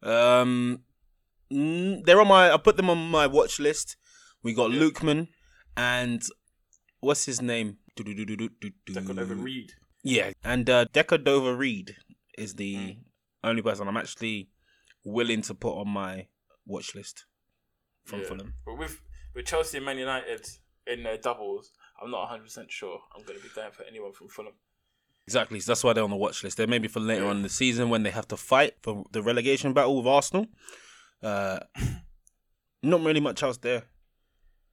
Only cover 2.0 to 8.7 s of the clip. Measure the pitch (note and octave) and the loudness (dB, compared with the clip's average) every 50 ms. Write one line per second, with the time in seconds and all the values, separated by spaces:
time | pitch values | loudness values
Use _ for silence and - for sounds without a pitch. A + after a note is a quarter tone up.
2 | E3 E3+ F3 G3+ G#3+ G3+ F#3+ F#3 F#3 F3 D3+ D#3+ - A3 G3+ - F#3 F3+ E3+ E3+ | 6 8 8 10 10 10 10 10 10 10 8 6 6 4 4 6 4 2 2 2
3 | E3 E3 E3 D#3 D3 C3+ C3+ D3+ - - - - C#3+ D3 D#3 - - - - - | 0 2 4 4 4 6 6 4 4 4 0 0 0 0 0 -2 -6 -10 -12 -18
4 | _ _ _ _ _ - _ _ - A#2 A2+ A#2+ A#2+ A2 B2 C#3+ D#3+ D#3 - - | _ _ _ _ _ -20 _ _ -6 -2 0 2 2 2 2 4 2 2 2 0
5 | D#3+ D#3 D3 D#3 E3+ - _ _ _ _ _ _ _ _ - B2 B2 B2 B2 B2 | 0 0 0 0 -2 -6 _ _ _ _ _ _ _ _ -4 -2 0 0 0 0
6 | B2 A#2+ A#2+ A2+ - - - - _ _ _ _ _ _ _ _ _ _ _ _ | 0 -2 -2 -4 -6 -8 -10 -14 _ _ _ _ _ _ _ _ _ _ _ _
7 | - C3+ C#3+ - - C#3+ B2+ A#2 B2+ A#2+ A#2 A#2 A2 G#2 G2 - _ _ _ - | 0 0 0 0 -2 -4 -4 -4 -2 -2 -2 -2 -4 -6 -8 -12 _ _ _ -12
8 | G2+ G#2 G2+ G2+ G#2+ G2 G#2+ G#2 A2+ A2+ - _ - G2+ | -10 -10 -8 -8 -8 -6 -6 -6 -6 -8 -8 _ -14 -14